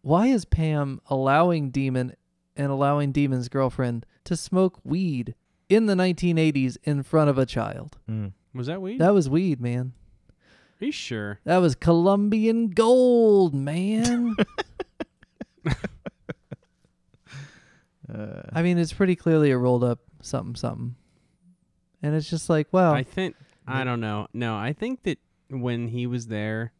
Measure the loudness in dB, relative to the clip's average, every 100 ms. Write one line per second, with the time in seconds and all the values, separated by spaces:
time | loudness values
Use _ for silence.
0 | 2 2 4 2 0 0 0 0 -4 -8
1 | -4 0 2 4 4 2 -2 -2 -2 -2
2 | -4 -8 _ _ _ -6 -4 0 2 2
3 | 0 0 0 0 -2 -2 -2 0 -4 -4
4 | -10 _ -8 -6 0 2 2 -2 -6 -2
5 | -2 -4 -6 -12 _ _ _ 2 4 2
6 | 2 0 0 2 2 2 -2 -4 -4 -4
7 | 0 2 4 2 0 -2 -6 -8 -16 -18
8 | -10 -8 -8 -12 _ -10 -8 -8 -8 2
9 | 4 4 4 0 0 -2 -2 -4 -6 -10
10 | -20 _ _ _ _ _ _ _ -8 -8
11 | -8 -6 -6 -8 0 4 4 2 2 4
12 | 4 2 2 2 0 0 0 2 4 6
13 | 6 6 6 6 4 0 -4 -2 -2 0
14 | 0 0 -2 0 -2 -2 -12 -12 -16 _
15 | -18 _ _ _ -20 _ -6 -4 -6 -14
16 | -20 _ -18 -18 _ -20 _ _ _ _
17 | _ _ _ -20 -20 -20 _ _ _ _
18 | -16 -14 -12 -14 -8 -4 0 0 -2 0
19 | 0 2 2 4 4 4 2 2 0 -2
20 | _ _ -8 -8 -8 -8 -8 -8 -10 -12
21 | _ _ _ _ _ _ _ _ _ _
22 | -4 -2 -4 -8 0 0 2 2 4 2
23 | -2 -6 -6 -8 _ _ -8 -4 -4 -4
24 | -4 -6 -8 -6 -6 -4 -6 -6 -6 -6
25 | -6 -8 _ _ _ -8 -4 -4 -6 -6
26 | -6 -6 -6 -8 -6 -6 -8